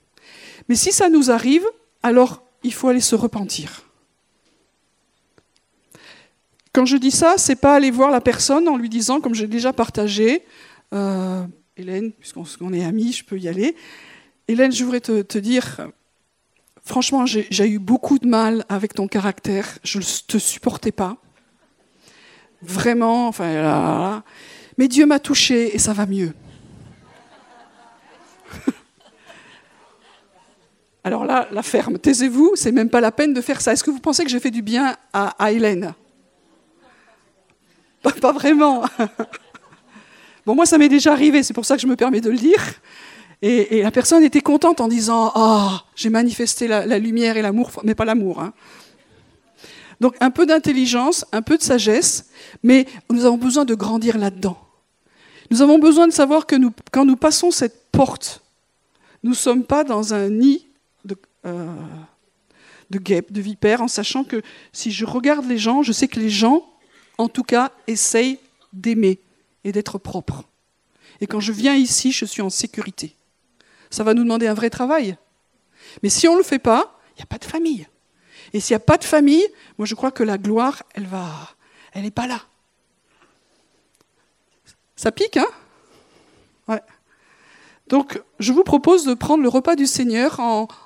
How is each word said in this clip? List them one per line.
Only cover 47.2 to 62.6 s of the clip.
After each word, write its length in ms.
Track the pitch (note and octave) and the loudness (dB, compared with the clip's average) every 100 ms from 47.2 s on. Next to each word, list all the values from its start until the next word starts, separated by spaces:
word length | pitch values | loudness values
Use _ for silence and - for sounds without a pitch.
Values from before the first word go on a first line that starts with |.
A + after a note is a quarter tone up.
| A#3 A3 | 0 0
et 60 | |
l'amour », 280 | G#3 G#3+ B3 - | -2 -2 -2 -4
mais 100 | G#3+ | -4
pas 100 | A3 | -2
l'amour, 360 | A3 A3+ F#3+ E3 | 0 0 -2 -6
hein. 120 | E3 - - - - _ _ _ _ _ _ _ - - - - | -10 -12 -20 -20 -20 _ _ _ _ _ _ _ -20 -20 -20 -2
Donc, 160 | B3 - | -2 0
un 140 | B3+ | -2
peu 120 | B3 D#4+ | 2 2
d'intelligence, 800 | D#4+ D4+ C4 B3 A#3+ C4+ F4 - | 2 2 0 0 0 0 -2 -4
un 120 | A3 | -6
peu 140 | A3 D#4+ | 0 0
de 60 | |
sagesse, 680 | - B3 G#3 A3+ F4 - - - - - | 2 0 2 2 0 -2 -10 -20 -20 -2
mais 220 | A#3 C4 C4 G3+ - | 4 4 4 -6 -4
nous 160 | A#3+ | 2
avons 140 | B3 A#3+ | 2 2
besoin 260 | B3 C4+ | 0 0
de 120 | C4+ A3 | 0 -2
grandir 420 | G3+ A3 A3+ A3 | -2 -2 0 0
là-dedans. 400 | G3+ F#3 F#3+ - _ _ _ _ _ _ _ - - | -2 -4 -6 -6 _ _ _ _ _ _ _ -14 -2
Nous 100 | A#3 | 4
avons 160 | C#4+ D#4 | 6 8
besoin 300 | D#4 D#4 E4+ | 6 6 6
de 40 | |
savoir 340 | D#4+ C#4 D#4 D#4 | 4 2 2 2
que 100 | C4+ | 2
nous, 160 | B3 - - | 2 0 -4
quand 140 | C4 | 2
nous 100 | C#4 | 4
passons 380 | B3+ G#3 - F4 | 4 2 2 0
cette 400 | E4 A#3+ - _ | 0 -2 -6 _
porte, 500 | - C4+ - - - _ _ _ _ _ _ _ _ | 0 0 -2 -12 -16 _ _ _ _ _ _ _ _
nous 80 | A#3 | -4
ne 60 | B3 | -2
sommes 260 | C4+ B3 | 0 0
pas 220 | B3 C#4+ | 0 0
dans 280 | C#4+ G#3+ G#3+ | 0 -2 -2
un 160 | G#3 G3 | -4 -2
nid 380 | G#3+ C4+ D#4 - _ _ _ | 2 4 2 -2 _ _ _
de, 120 | G3+ F#3+ _ _ F3 | -16 -16 _ _ -12
euh, 260 | F3 E3+ D#3+ D#3+ D#3+ D#3 _ _ _ _ _ | -10 -10 -12 -16 -18 -20 _ _ _ _ _